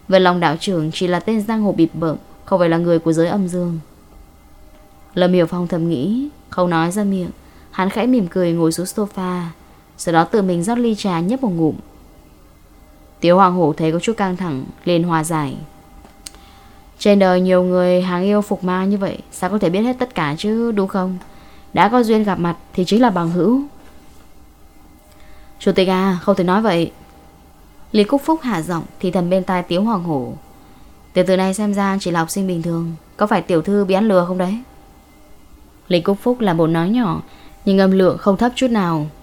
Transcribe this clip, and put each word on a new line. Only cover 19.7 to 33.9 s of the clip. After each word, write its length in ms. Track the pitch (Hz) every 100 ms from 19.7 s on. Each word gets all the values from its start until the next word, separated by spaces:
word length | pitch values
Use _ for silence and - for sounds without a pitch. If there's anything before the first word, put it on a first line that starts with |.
biết 100 | 190
hết 180 | 233 247
tất 160 | 226
cả 200 | - 151 156
chứ, 340 | 208 220 233
đúng 160 | 208 196
không? 300 | 196 185 185 - - - - -
Đã 160 | - 262
có 140 | 247
duyên 220 | 226 220
gặp 140 | 208 175
mặt 180 | 170 160 -
thì 120 | -
chính 180 | 175 208
là 80 | 247
bằng 200 | 180 170
hữu." 320 | 175 180 262 285 - - - - - - - - - - - - - - - - - - -
"Chủ 140 | 202
tịch 160 | 190 185
à, 300 | 185 190 180
không 140 | - 196
thể 80 |
nói 180 | 180 190
vậy." 300 | 220 170 170 - - - - - - - - - -
Lý 120 | 214
Cúc 180 | 202 285
Phúc 160 | 302 320
hạ 200 | 254 180
giọng 220 | 160 170 - -
thì 100 | 185
thầm 200 | 185 175
bên 140 | 185
tai 180 | 185 185
Tiếu 200 | 175 170
Hoàng 220 | 220 202
Hổ. 280 | 170 143 120 - - - - - - - -
"Tiểu 120 | 185 180
tử 100 | 185
này 180 | 190
xem 200 | 190 208
ra 240 | 202 196 196
chỉ 100 | 185
là 100 | 170
học 100 | 165
sinh 160 | 202 190
bình 160 | 170
thường, 300 | 170 165 170 160 - -
có 100 | 208
phải 160 | 214
tiểu 200 | 165 170
thư 220 | 160 202
bị 100 | 190